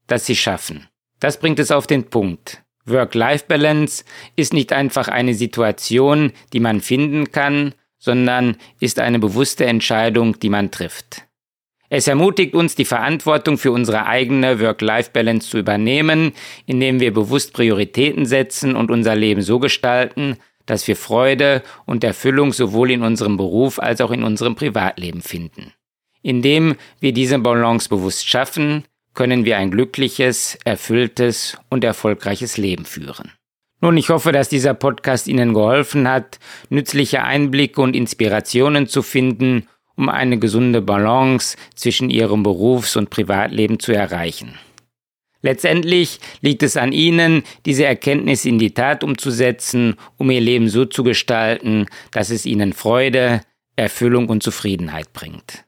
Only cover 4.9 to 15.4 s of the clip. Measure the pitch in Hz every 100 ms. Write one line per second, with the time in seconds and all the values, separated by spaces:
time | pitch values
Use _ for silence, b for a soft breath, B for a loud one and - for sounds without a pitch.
4.9 | 135 120 127 123 110 117 - 110 98 -
5.9 | 117 135 151 147 B B - 117 107 -
6.9 | 127 147 151 143 151 143 143 143 - _
7.9 | _ - 123 123 123 123 113 B B 120
8.9 | 123 120 120 107 107 139 - 127 113 -
9.9 | 113 113 113 113 104 107 104 101 - 87
10.9 | - - - - _ _ _ _ _ _
11.9 | 143 151 139 185 196 160 165 170 - 127
12.9 | 120 123 156 160 151 - 143 135 120 113
13.9 | 107 107 123 127 135 131 120 113 104 107
14.9 | 110 120 120 117 113